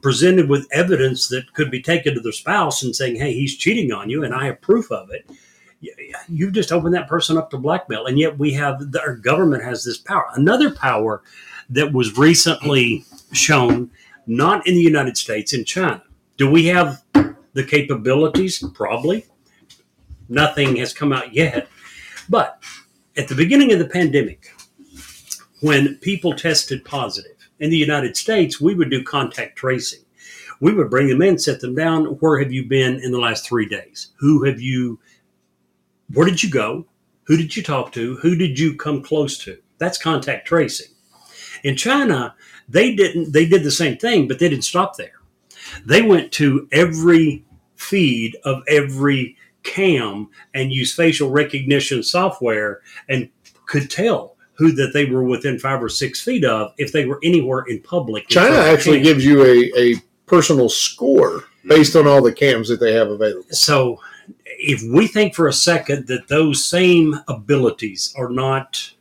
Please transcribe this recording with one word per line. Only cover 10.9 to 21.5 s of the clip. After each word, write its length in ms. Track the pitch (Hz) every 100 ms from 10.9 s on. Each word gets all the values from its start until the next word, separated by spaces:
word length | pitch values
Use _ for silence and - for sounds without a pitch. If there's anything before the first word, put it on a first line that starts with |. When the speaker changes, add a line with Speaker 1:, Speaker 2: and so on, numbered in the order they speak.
| 113 110 107 _ - - - -
Speaker 1:
that 240 | 127 147
was 240 | 135 113 107
recently 880 | 151 165 165 156 147 139 120 110 - - _
shown, 580 | 143 - 147 123 123 123 _ _ _ -
not 400 | 117 156 208 180
in 80 | 175
the 60 |
United 360 | 165 151 131 117
States, 360 | - 107 104
in 100 | 131 110
China. 380 | - 180 - _ _ _ -
Do 120 | 139
we 160 | 160 165
have 360 | 180 156 135 _ 285 294 - _
the 100 | 135
capabilities? 1000 | 135 151 143 127 113 131 156 - 185 - 95
Probably. 520 | - 101 113 143 214 - _ _ _ _ _ _ _ _ - -
Nothing 480 | 123 147 147 135 123
has 160 | 123
come 200 | - 147
out 200 | 131 123
yet. 340 | - 156